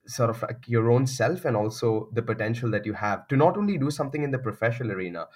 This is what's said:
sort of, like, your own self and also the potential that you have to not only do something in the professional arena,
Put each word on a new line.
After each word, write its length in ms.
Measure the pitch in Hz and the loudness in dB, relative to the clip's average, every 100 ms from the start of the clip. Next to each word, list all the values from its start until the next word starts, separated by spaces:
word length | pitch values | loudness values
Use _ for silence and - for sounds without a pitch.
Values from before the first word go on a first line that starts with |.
| - | -16
sort 220 | - 117 | -2 0
of, 140 | 113 | 0
like, 240 | - - - | -6 -8 0
your 240 | 117 113 | 2 6
own 160 | 120 131 | 4 4
self 400 | - 117 180 156 | 0 0 0 0
and 100 | 107 | 0
also 540 | 107 - 120 110 - | -2 0 0 0 -2
the 100 | 117 | -4
potential 480 | 113 107 107 117 123 | -2 -2 -2 -2 -2
that 120 | 104 | -2
you 80 | 107 | -4
have 340 | 104 104 98 - | -4 -2 -4 0
to 80 | 135 | 4
not 200 | 160 202 | 4 4
only 220 | 202 180 | 0 0
do 120 | 139 | -2
something 320 | 147 139 147 | -2 -4 -4
in 100 | 143 | -2
the 60 | 127 | -2
professional 540 | 110 101 113 120 113 | -4 0 0 0 -4
arena, 340 | 95 92 85 80 | -4 -6 -8 -12